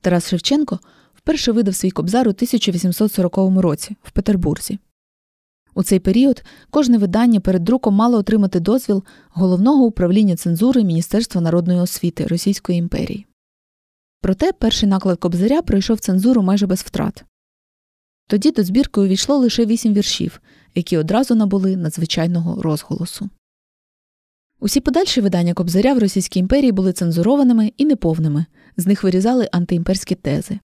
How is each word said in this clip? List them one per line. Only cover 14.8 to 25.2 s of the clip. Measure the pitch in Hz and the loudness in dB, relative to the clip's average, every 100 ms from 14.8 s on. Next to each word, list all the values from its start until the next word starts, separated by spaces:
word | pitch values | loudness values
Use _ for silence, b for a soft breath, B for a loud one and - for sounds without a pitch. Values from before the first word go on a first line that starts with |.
| 202 | 0
наклад | 190 190 175 | 0 0 -2
Кобзаря | 175 175 202 294 | -2 0 0 0
пройшов | 339 196 190 220 | 0 -2 0 -2
цензуру | - 190 214 254 | 0 0 2 2
майже | 185 202 196 | 2 0 0
без | 190 | -2
втрат. | - - - - - _ _ _ _ _ _ _ _ _ _ | -4 -6 -6 -8 -20 _ _ _ _ _ _ _ _ _ _
Тоді | 208 285 | 0 0
до | 311 | 0
збірки | 180 214 277 - | 0 0 0 0
увійшло | 196 190 - 294 | 0 0 0 2
лише | 247 226 226 | 2 0 0
вісім | 226 226 | 0 2
віршів, | 208 202 - 170 - b b b | 0 0 -4 -6 -8 b b b
які | - 170 170 | -6 -2 -2
одразу | 156 208 269 | 0 0 2
набули | 233 208 196 190 185 | 2 2 0 0 -2
надзвичайного | 160 160 165 - 165 175 170 - | -4 -4 -4 -2 -2 -2 -2 -4
розголосу. | 160 151 - - 175 - 202 _ _ _ _ _ _ _ _ _ _ _ _ _ | -4 -4 -6 -8 -8 -10 -12 _ _ _ _ _ _ _ _ _ _ _ _ _
Усі | 208 285 | -2 0
подальші | 294 294 381 - | 0 0 0 0